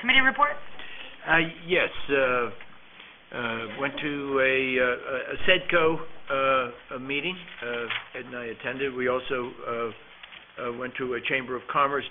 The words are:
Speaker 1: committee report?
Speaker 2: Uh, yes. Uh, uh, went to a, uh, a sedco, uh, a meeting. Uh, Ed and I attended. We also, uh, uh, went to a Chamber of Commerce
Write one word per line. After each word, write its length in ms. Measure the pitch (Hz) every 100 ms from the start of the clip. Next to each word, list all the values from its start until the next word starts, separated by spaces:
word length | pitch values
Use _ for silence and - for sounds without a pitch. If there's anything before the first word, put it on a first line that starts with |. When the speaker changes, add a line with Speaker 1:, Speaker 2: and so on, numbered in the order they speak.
Speaker 1:
committee 240 | 233 262 262
report? 320 | 269 285 - - - - - - -
Speaker 2:
Uh, 240 | - 165 165 - 170
yes. 160 | 175 127 - -
Uh, 400 | 139 131 123 113 - - - - - - - -
uh, 400 | 123 117 113 113 113
went 140 | 139 143
to 380 | 147 143 139 135
a, 400 | 131 131 131 127
uh, 540 | 123 123 - 127 123
a 40 | 139
sedco, 560 | - 185 - 175 160 160 - - -
uh, 640 | 135 135 131 123 - - 131
a 40 |
meeting. 360 | 131 143 165 185 170 -
Uh, 560 | 120 120 113 - - 127
Ed 60 | 127
and 100 | 123
I 100 | 117
attended. 480 | 107 127 131 139
We 160 | 127 123
also, 420 | 127 127 131 123 - 135
uh, 960 | 117 117 104 - - - - - - 123
uh, 40 | 120
went 180 | 127 -
to 180 | 127 117
a 40 | -
Chamber 280 | 135 123 123
of 60 | -
Commerce 340 | 147 139 139 110